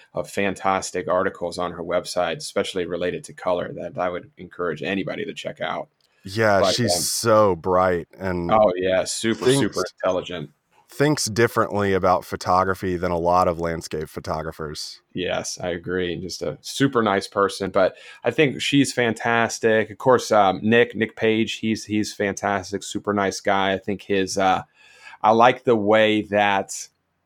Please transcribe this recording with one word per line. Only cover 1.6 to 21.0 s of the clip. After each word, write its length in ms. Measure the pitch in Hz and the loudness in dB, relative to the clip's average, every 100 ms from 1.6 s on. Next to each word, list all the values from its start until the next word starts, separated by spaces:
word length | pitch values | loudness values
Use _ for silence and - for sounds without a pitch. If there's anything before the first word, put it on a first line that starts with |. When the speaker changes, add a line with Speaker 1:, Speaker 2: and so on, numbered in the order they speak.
| 87 | -6
Speaker 1:
her 120 | 87 | -6
website, 540 | 85 87 85 90 87 78 | -4 -4 -2 -4 -2 -4
especially 460 | - 101 98 92 85 | -6 -4 -4 -4 -4
related 360 | 87 90 82 | -4 -4 -6
to 80 | 78 | -12
color, 400 | 76 92 87 - | -8 -2 -2 -4
that 220 | 85 85 87 | -8 -10 -6
I 120 | 90 | -4
would 220 | 87 - _ | -6 -12 _
encourage 440 | 90 - 87 76 | -20 -8 -6 -6
anybody 420 | - 98 85 82 | -4 -4 -4 -8
to 80 | 85 | -10
check 260 | - - - | -10 -12 -8
out. 280 | 85 - - _ _ _ | -8 -8 -10 _ _ _
Speaker 2:
Yeah, 360 | 95 104 110 98 | -10 0 4 4
Speaker 1:
But, 140 | 92 | 4
Speaker 2:
she's 220 | 90 113 87 | 2 0 0
Speaker 1:
um, 60 | |
Speaker 2:
so 540 | 73 - 113 107 104 85 | -2 -2 4 6 6 2
bright 520 | 92 90 92 90 80 - | 0 2 4 0 -4 -8
and 320 | 95 90 87 | -4 -4 2
Speaker 1:
Oh, 220 | 110 107 | 4 4
yeah, 300 | 90 92 92 | 2 0 0
super, 400 | - - 113 107 | 0 -2 -2 0
Speaker 2:
thinks 140 | 127 139 | 2 2
Speaker 1:
super 240 | 104 92 92 - | 2 -2 -6 -4
intelligent. 480 | 92 92 82 87 73 _ _ _ _ | -2 -2 -4 -10 -12 _ _ _ _
Speaker 2:
thinks 380 | - 147 151 - | -2 0 0 -2
differently 640 | 107 117 113 107 101 101 | 0 2 2 0 0 0
about 320 | 95 92 90 | 2 4 2
photography 720 | - 95 - 90 95 95 95 87 | 0 -8 2 2 2 -2 -4 -2
than 140 | 90 | -2
a 60 | 85 | 0
lot 280 | 85 90 90 | 2 4 2
of 140 | 82 | 0
landscape 480 | 85 82 - 78 76 | -4 -6 -8 -8 -8
photographers. 920 | - 73 80 78 - 78 76 - - _ | -10 -8 -6 -8 -10 -12 -10 -12 -16 _
Speaker 1:
Yes, 460 | 90 90 90 90 - | -8 -4 -4 -6 -8
I 100 | 90 | -6
agree. 460 | 87 85 92 90 82 | -6 -4 -4 -4 -6
Just 240 | 90 - | -10 -8
a 160 | 85 71 | -8 -10
super 400 | - - 135 123 | -10 -2 0 2
nice 240 | 107 98 - | 2 0 0
person, 440 | 101 98 - 95 | 0 0 0 -4
but 260 | 98 92 - - - | 2 0 0 -20 -6
I 60 | 120 | -4
think 300 | 117 147 - | 2 0 0
she's 300 | - 143 131 | 0 2 2
fantastic. 1000 | - 117 110 117 117 113 - 113 110 104 | 2 0 0 0 0 0 0 2 2 0
Of 80 | 104 | -2
course, 340 | 131 123 - | 4 4 4
um, 280 | 107 98 92 | 4 4 2
Nick, 320 | 107 117 120 | 4 4 4
Nick 200 | 101 | 2